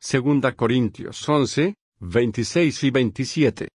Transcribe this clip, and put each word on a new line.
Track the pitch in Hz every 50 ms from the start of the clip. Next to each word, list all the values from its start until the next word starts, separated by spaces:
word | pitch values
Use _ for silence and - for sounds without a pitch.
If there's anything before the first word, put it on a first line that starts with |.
segunda | - - - 135 123 143 143 139 123 131 -
Corintios | - 120 113 123 127 120 107 - - - - - - - -
once, | 151 147 131 110 - 139 156 196 202 _ _ _ _ -
veintiséis | 104 87 85 117 123 117 104 120 110 - - 170 175 151 120 -
y | 143 135
veintisiete. | 123 135 127 110 - - 131 - - 160 151 117 - - - - _